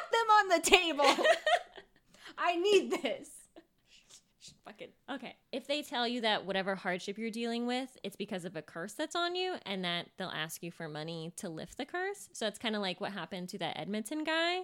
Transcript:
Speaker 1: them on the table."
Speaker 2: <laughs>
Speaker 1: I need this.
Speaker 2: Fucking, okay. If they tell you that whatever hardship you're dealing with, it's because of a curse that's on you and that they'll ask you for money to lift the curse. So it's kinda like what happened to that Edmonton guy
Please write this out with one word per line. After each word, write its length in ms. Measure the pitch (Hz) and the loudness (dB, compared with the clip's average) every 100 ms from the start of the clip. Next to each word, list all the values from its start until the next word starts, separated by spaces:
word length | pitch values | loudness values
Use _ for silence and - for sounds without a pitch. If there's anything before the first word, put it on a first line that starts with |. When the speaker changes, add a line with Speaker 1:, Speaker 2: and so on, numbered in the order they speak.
| - | 12
Speaker 1:
them 160 | 466 440 | 4 8
on 180 | 427 381 | 8 8
the 120 | 330 | 4
table." 640 | - 359 339 285 277 - - | 8 6 6 4 6 6 6
Speaker 2:
<laughs> 1080 | - 605 679 - - - _ _ - - - | 4 4 0 0 -20 -20 _ _ -20 -12 -2
Speaker 1:
I 180 | 330 339 | 0 2
need 340 | 392 381 240 359 | 6 6 6 0
this. 280 | 240 - - - - - - _ _ - - - _ _ - - | -2 -4 -10 -20 -20 -20 -20 _ _ -20 -20 -20 _ _ -20 -20
Speaker 2:
Fucking, 240 | - 208 - _ - | -18 -16 -16 _ -10
okay. 260 | 269 233 - _ | -10 -10 -16 _
If 140 | 262 269 | -6 -2
they 140 | 294 | -2
tell 240 | - 247 240 | -2 -2 0
you 140 | 247 | 0
that 220 | 220 196 180 | 2 0 0
whatever 280 | 190 185 | -2 -2
hardship 420 | 190 190 185 - 208 | -2 -2 -2 -4 -6
you're 120 | 226 | -6
dealing 360 | 226 233 233 240 | -4 -2 -2 0
with, 300 | 254 262 - | -2 -4 -8
it's 140 | 202 - | -10 -8
because 280 | 208 185 | -6 -6
of 120 | 170 160 | -6 -8
a 60 | |
curse 300 | - 165 196 | -10 -8 -8
that's 220 | - 311 339 | -6 -4 -2
on 180 | 349 359 | -2 0
you 180 | 370 359 - | -2 -2 -4
and 180 | 190 | -4
that 240 | 175 175 - - | -2 -2 -4 -8
they'll 120 | 185 | -6
ask 320 | 156 160 - | -4 -6 -6
you 80 | 170 | -10
for 160 | - 160 | -8 -8
money 440 | 151 160 165 160 - | -6 -6 -6 -8 -8
to 120 | 180 | -8
lift 280 | 160 - - | -8 -10 -10
the 60 | |
curse. 440 | 285 359 381 392 - | -6 -4 -4 -6 -12
So 140 | - 214 | -6 -6
it's 120 | - | -4
kinda 200 | 226 208 | -4 -2
like 200 | 190 175 | -2 -2
what 120 | 190 | -4
happened 360 | 202 165 185 180 | -6 -8 -8 -8
to 80 | 196 | -6
that 200 | 160 - | -6 -4
Edmonton 460 | 160 208 226 311 | -4 -4 -4 -4
guy 360 | 311 320 339 359 | -2 0 0 0